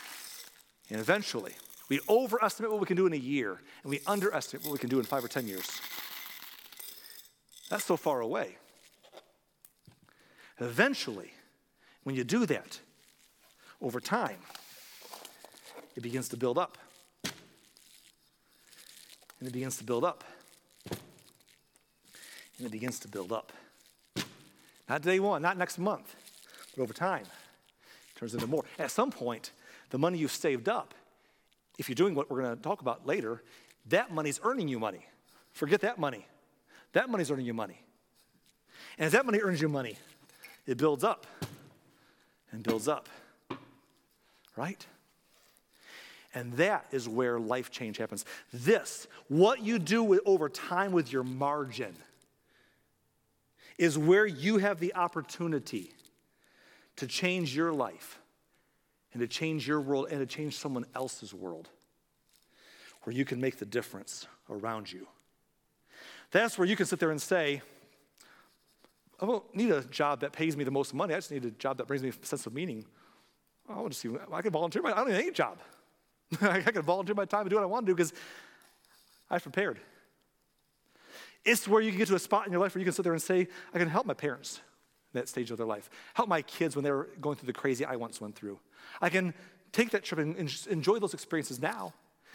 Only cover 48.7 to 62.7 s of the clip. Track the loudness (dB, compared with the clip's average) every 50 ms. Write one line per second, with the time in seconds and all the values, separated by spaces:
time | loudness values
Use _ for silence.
48.7 | 6 6 4 0 -8 -10 -12 -16 -18 -18 -6 0 6 8 8 8 6 4 2 0
49.7 | 0 0 2 4 4 4 6 6 6 6 8 6 6 6 4 0 -2 -6 -6 -2
50.7 | 0 2 2 4 4 2 2 2 0 -2 -2 -2 -2 0 0 0 0 0 -2 -4
51.7 | -6 -6 -8 -8 -10 -14 -20 -20 _ _ _ _ _ _ _ _ _ _ _ _
52.7 | _ _ _ _ _ _ _ _ _ _ _ _ _ _ _ _ _ _ -20 -18
53.7 | 0 2 2 4 4 4 6 8 8 8 8 6 2 0 2 4 4 4 4 4
54.7 | 2 0 -2 -2 0 0 0 0 0 -4 -8 -8 -6 -4 -2 0 0 -2 -2 -4
55.7 | -6 -8 -8 -10 -14 -20 -20 -20 _ _ _ _ _ _ _ _ _ _ _ -20
56.7 | -20 -20 _ _ _ -10 -8 -6 -2 0 0 2 2 0 0 0 0 0 0 2
57.7 | 2 0 -2 -2 -4 -10 -16 -18 -18 -20 -20 _ _ _ _ _ _ _ _ _
58.7 | _ _ _ _ _ _ _ _ -6 -4 -4 -4 -2 -2 -2 -2 -2 -2 0 0
59.7 | 0 0 2 2 0 0 0 0 -2 -4 -4 -4 -4 -6 -6 -6 -6 -6 -6 -4
60.7 | -4 -4 -6 -6 -6 -6 -6 -6 -8 -10 -12 -14 -12 -10 -10 -10 -10 -10 -12 -16
61.7 | -20 _ _ _ _ _ _ _ _ _ _ _ _ _ _ _ _ _ -20 -20